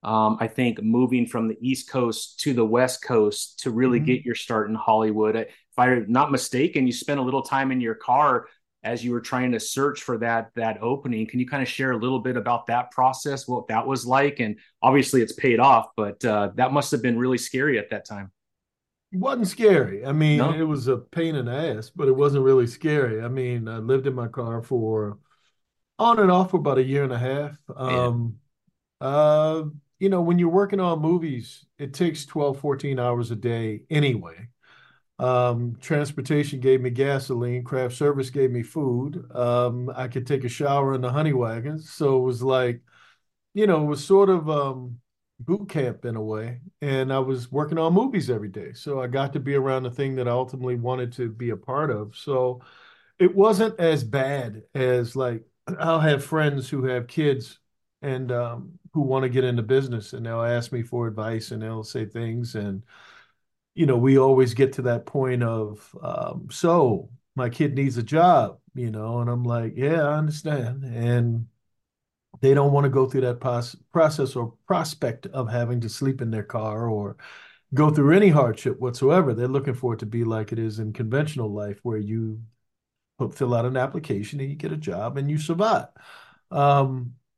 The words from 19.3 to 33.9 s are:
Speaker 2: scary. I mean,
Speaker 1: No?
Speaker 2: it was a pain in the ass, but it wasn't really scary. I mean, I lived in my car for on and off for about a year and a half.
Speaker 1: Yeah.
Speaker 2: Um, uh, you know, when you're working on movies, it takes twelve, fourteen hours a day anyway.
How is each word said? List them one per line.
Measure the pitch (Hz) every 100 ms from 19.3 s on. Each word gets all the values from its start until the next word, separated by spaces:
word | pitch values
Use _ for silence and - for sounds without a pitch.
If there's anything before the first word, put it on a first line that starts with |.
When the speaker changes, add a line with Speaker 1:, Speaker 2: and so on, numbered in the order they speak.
| 254 196
Speaker 2:
scary. | - 214 165 104 98 131
I |
mean, | 151 151 147
Speaker 1:
No? | 143
Speaker 2:
it | 156
was | 160 143 120
a | 123
pain | - 170 165 147
in | 120
the |
ass, | 135 160 110 -
but | - 135
it | 131
wasn't | 143 139 131
really | 135 120
scary. | - 156 147 123 110
I | 117
mean, | 131 123 120 110
I | 113
lived | 113 135 135
in | 123
my | 117
car | 131 117 117
for | 117 123 110 110 104 104 _ _ _ _ _ _ _ -
on | 233 226
and | 190
off | 180 185
for | 170
about | 147 131
a |
year | 131 139
and | 135
a | 120
half. | 127 139 147 147 -
Speaker 1:
Yeah. | - 127 127 123
Speaker 2:
Um, | 120 117 - _ _ _ _ _ _
uh, | 131 147 151 151 156 160 156 147 _ -
you | 190
know, | 185
when | 170 175
you're | 175
working | 185 196 196
on | 180 160
movies, | 156 175 160 120 - - _ -
it | 143
takes | - 175 156 -
twelve, | 156 143 139
fourteen | 147 139 143 127
hours | 123 120 117
a | 107
day | 117 117 110 107
anyway. | -